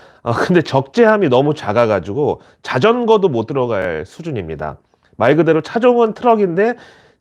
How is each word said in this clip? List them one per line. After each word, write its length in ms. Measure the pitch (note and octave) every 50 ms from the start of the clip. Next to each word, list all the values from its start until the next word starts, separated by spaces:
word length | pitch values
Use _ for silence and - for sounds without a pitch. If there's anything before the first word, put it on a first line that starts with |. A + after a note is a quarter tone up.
| - - _ _ -
어, 100 | A#2 A#2
근데 280 | - - - F3+ F3
적재함이 680 | - - - C3+ C3 - - A#3 A#3 G#3+ G#3+ G#3 G3 D3
너무 240 | A#2+ B2 C#3 D3+ D3
작아가지고 880 | - - - G2+ A#2+ A#2+ A2 G#2+ F#2+ E2 F#2+ G2+ C3+ D3+ A#2 E2+ - _ _ _ _
자전거도 680 | - - - C3 B2+ G#3+ A#3 B3 A#3+ A3 A3+ G#3+ F#3 F#3
못 180 | C3 A2+ A2 -
들어갈 580 | D3 C#3 B2 A#2+ A2+ G2 F#2 F2+ E2 D2+ E2+
수준입니다. 720 | - - - E3 E3+ C#3+ A2 F2+ D#2+ D#2+ D2 D2+ D2+ D2 - _ _ _ _ _ _ _ -
말 180 | G#2 B2 D3
그대로 260 | D#3 E3 D3+ D#3+ D#3+
차종은 520 | D#3 - - A#3 A3+ B3 A#3+ A#3+ A#3 A3 -
트럭인데 600 | - - B3 A3+ G#3+ G3+ F3+ E3 F3+ G#3 A#3 A#3+ A#3+ - - - _ _ _ _ _